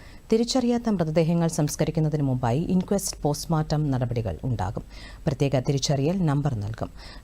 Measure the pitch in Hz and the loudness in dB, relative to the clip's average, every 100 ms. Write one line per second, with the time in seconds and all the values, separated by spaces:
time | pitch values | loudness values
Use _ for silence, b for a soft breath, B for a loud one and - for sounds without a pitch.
0 | B B - 220 240 262 240 240 233 190 | B B 0 2 2 2 2 2 2 0
1 | 160 160 160 170 165 165 147 - 156 156 | 2 2 4 4 2 2 0 0 0 2
2 | 156 151 139 127 123 127 180 185 180 196 | 2 2 0 2 2 2 2 0 2 -2
3 | - - 147 147 - 156 156 151 147 131 | -2 -2 -2 -2 0 0 0 0 2 0
4 | 123 120 110 76 - 101 95 - - B | 0 -2 -4 -4 -2 -2 -2 -6 -10 B
5 | B B - 131 139 135 131 139 - 139 | B B -2 0 2 2 2 0 2 2
6 | 139 196 160 143 143 110 104 110 - - | 2 2 2 2 0 -2 -4 -6 -8 -10
7 | B B | B B